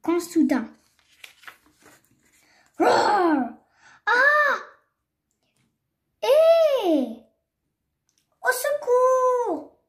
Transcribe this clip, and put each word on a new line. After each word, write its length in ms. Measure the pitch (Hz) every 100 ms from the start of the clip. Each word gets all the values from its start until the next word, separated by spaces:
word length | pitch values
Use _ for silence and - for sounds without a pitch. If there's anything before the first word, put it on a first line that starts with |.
Quand 180 | - 339
soudain, 520 | - 330 294 262 220 _ _ _ _ _ - _ - - _ _ - _ _ _ _ _ _ _ _ _
Roar ! 760 | 403 494 466 415 349 294 240 - _ _ _ _ -
Ah ! 520 | 480 554 605 571 - - _ _ _ _ _ _ _ _ _ _ _ _ _ _ _
Hé ! 960 | - 571 659 659 622 539 392 302 247 - _ _ _ _ _ _ _ _ _ _ _ _
Au 100 | 480
secours ! 1300 | 494 571 587 539 494 508 508 508 494 453 302 294 _